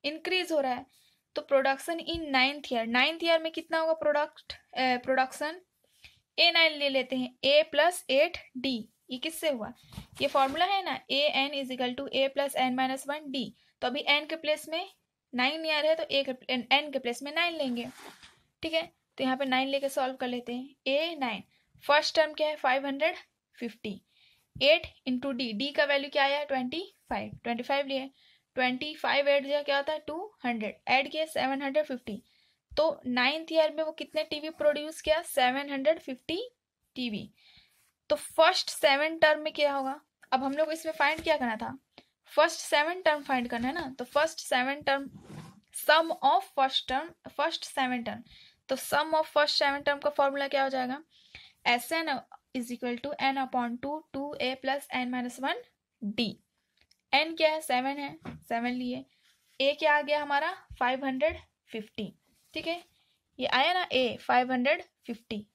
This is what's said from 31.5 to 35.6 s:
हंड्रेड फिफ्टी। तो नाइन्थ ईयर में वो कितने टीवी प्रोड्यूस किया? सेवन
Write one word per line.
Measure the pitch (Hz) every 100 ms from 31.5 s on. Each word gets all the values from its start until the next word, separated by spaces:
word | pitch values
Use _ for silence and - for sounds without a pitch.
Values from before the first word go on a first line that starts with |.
| 269
हंड्रेड | 277 294 302
फिफ्टी। | 247 - 202 - _ _ _ -
तो | - 320 - 254
नाइन्थ | 247 254 311 320
ईयर | 320 311 302
में |
वो | 311
कितने | 320 302 311
टीवी | 311 302 311
प्रोड्यूस | 311 294 294 302 311
किया? | 311 311
सेवन | 349 - 254 262